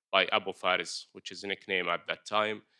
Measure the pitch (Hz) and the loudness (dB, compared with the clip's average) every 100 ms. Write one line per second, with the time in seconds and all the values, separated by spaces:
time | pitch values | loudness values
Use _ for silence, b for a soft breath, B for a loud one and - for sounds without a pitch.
0 | _ 95 92 107 95 - 95 90 85 - | _ 2 4 2 0 -2 2 2 0 -8
1 | - 98 - 90 98 98 - 95 87 85 | -12 -16 -14 -10 -6 -6 -2 0 0 -2
2 | - 85 - 107 107 107 - | -2 -8 -2 0 0 -2 -10